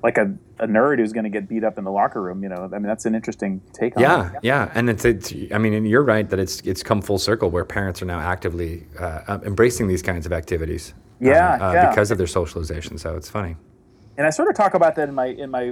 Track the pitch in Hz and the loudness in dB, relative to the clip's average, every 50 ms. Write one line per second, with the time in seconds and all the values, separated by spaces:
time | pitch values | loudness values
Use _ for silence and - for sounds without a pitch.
0 | - 117 113 117 101 98 98 - - _ - - 113 110 104 110 123 147 147 120 | 2 2 4 4 2 2 -2 -6 -12 _ -6 -6 -2 2 4 4 4 4 4 2
1 | 110 107 110 113 107 107 101 107 98 98 110 110 107 110 101 110 98 95 98 101 | 2 0 0 -4 -4 -2 -4 -6 -6 -4 -4 -2 -2 -2 -2 -4 -6 -2 0 2
2 | 101 - - 117 95 90 90 95 98 95 90 90 92 90 92 104 104 101 110 113 | 0 0 0 -4 -4 -4 -6 -6 -6 -6 -6 -8 -8 -8 -6 -6 -4 -4 -4 -2
3 | - 113 110 113 104 - 104 - 107 101 95 92 - - - - 117 120 123 107 | -2 -2 -2 -2 -4 -6 -6 -4 -4 -4 -4 -6 -10 -16 -6 -4 -4 -2 2 2
4 | 123 143 175 156 101 87 87 - - 117 139 143 107 - - 113 120 120 110 101 | 4 4 4 2 0 -4 -6 -4 0 0 2 2 0 0 0 0 0 0 0 4
5 | - 123 113 95 - - - 73 95 - - 107 110 110 104 107 110 107 110 131 | 4 2 2 2 -4 -10 -10 -10 -8 -2 0 0 2 2 2 0 2 4 4 4
6 | 147 127 110 107 104 - 98 95 95 90 - - - - 92 - - - 113 101 | 6 6 4 2 2 0 0 -2 -2 -2 -4 -8 -4 -6 -6 -4 0 0 0 0
7 | 90 - 101 92 - 101 110 113 107 90 82 87 82 - - 104 98 95 90 - | 2 0 -2 0 2 0 0 0 0 0 0 -2 -4 -2 -4 -4 -4 -4 -6 -6
8 | 92 90 87 85 76 87 92 92 - 92 85 85 85 82 82 85 82 - - - | -6 -6 -6 -4 -2 -4 -4 -2 -4 -6 -4 -4 -6 -6 -8 -10 -14 -16 -12 -8
9 | 90 87 - 78 - - 101 98 - 104 98 98 113 127 120 - 113 95 92 85 | -8 -8 -8 -8 -8 -6 -8 -6 -4 -4 2 4 4 4 4 0 0 0 0 -2
10 | - - 90 87 78 82 85 82 82 - 90 82 80 80 78 - - - - - | -2 -4 -4 -4 -4 -4 -4 -4 -4 -4 -4 -4 -4 -6 -6 -8 -10 -14 -20 -20
11 | _ - - _ 123 131 143 160 175 180 151 123 101 95 - 175 180 147 110 107 | _ -20 -12 _ 2 4 6 6 6 4 2 2 2 2 4 6 4 6 6 4
12 | 104 101 113 92 92 85 - 92 85 82 - 87 80 80 85 78 80 - - 82 | 4 2 2 0 0 0 0 -2 -2 -2 -4 -8 -6 -6 -6 -8 -8 -10 -12 -10
13 | - 82 80 82 82 - - 107 98 85 82 78 _ _ _ _ _ _ _ _ | -8 -8 -8 -8 -12 -8 -6 -6 -6 -6 -8 -12 _ _ _ _ _ _ _ _
14 | - - - - - 156 - - 330 403 339 - 208 190 - 170 170 160 156 160 | -20 -16 -4 0 0 0 2 2 2 2 4 4 2 4 6 6 6 6 4 2
15 | 151 143 139 135 127 127 - - 143 135 131 127 123 123 | -2 -2 0 -2 -2 -2 -4 -6 -8 -6 -4 -4 -4 -4